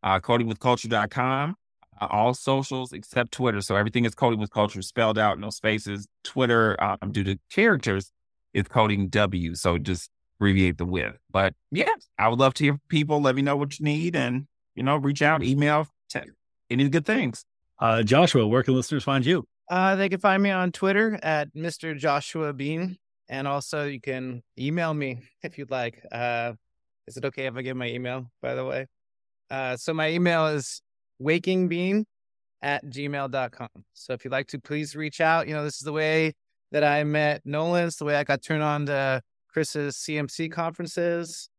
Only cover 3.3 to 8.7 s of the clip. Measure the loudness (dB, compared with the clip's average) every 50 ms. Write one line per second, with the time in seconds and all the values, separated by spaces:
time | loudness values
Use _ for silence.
3.3 | -2 -2 0 0 0 0 -2 0 0 0 0 2 2 2 0 0 0 2 0 2
4.3 | 2 0 -2 -4 0 0 0 0 0 -6 -10 -6 -2 0 2 2 2 2 2 2
5.3 | 0 -2 -6 -10 -10 -4 -2 0 0 0 -4 -6 -8 -8 -10 _ _ _ _ -8
6.3 | -2 0 2 4 6 4 4 4 2 0 0 -2 -2 -4 -6 -4 -2 -2 -2 -2
7.3 | -2 -4 _ _ 2 4 4 4 4 2 2 0 -2 -2 -2 -6 _ _ _ _
8.3 | _ _ _ _ _ -2 -2 2